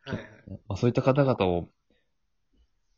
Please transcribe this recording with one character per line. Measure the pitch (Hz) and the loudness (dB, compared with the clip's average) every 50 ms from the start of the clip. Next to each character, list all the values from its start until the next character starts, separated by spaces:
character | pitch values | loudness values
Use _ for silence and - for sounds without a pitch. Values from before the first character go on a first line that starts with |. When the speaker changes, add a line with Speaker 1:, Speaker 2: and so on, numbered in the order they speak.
Speaker 1:
は | _ - - | _ -10 -10
い | - | -10
は | |
い。 | - - 107 - _ - 95 - _ - | -10 -14 -20 -20 _ -16 -16 -14 _ -10
Speaker 2:
ま | 104 | -4
あ、 | - | 0
そ | 120 | 0
う | 123 | 0
い | |
っ | 117 | 2
た | - | 2
方 | - 135 131 143 143 | 2 2 4 4 2
々 | 131 120 - 98 90 | 2 2 2 0 0
を、 | 87 85 82 - _ _ _ _ _ _ _ _ _ _ _ _ _ _ _ _ _ _ _ _ _ _ _ _ _ | 0 -2 -4 -6 _ _ _ _ _ _ _ _ _ _ _ _ _ _ _ _ _ _ _ _ _ _ _ _ _